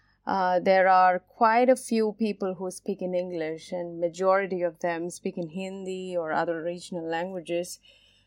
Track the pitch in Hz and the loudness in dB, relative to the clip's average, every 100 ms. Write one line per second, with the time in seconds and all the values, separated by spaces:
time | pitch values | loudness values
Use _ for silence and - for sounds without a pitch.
0 | _ _ - 190 185 180 185 190 185 185 | _ _ -2 0 2 2 4 6 6 6
1 | 185 185 - - 226 226 254 254 - 226 | 6 4 -2 2 4 6 6 4 2 0
2 | 214 208 214 202 190 185 185 - - 196 | 0 0 -2 -2 -4 -4 -8 -8 -8 -6
3 | 185 180 180 175 156 160 - 180 175 170 | -4 -4 -4 -4 -6 -8 -8 -8 -8 -4
4 | 175 165 190 190 190 185 175 165 175 165 | -4 0 2 2 2 -2 -2 -2 -4 -4
5 | 175 - 190 180 165 180 190 196 190 185 | -6 -8 -8 -8 -8 -8 -10 -10 -8 -8
6 | 185 175 160 156 165 165 165 180 - 180 | -6 -4 -2 -2 -2 -2 -6 -8 -10 -8
7 | 165 165 185 185 156 170 175 - _ _ | -4 -4 -6 -8 -6 -4 -6 -12 _ _
8 | _ _ | _ _